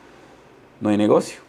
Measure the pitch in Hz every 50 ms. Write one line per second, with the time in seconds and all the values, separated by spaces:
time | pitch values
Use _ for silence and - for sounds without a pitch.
0 | - - - - - - - - - - - - - - - - - 107 104 101
1 | 107 107 135 170 202 - - - -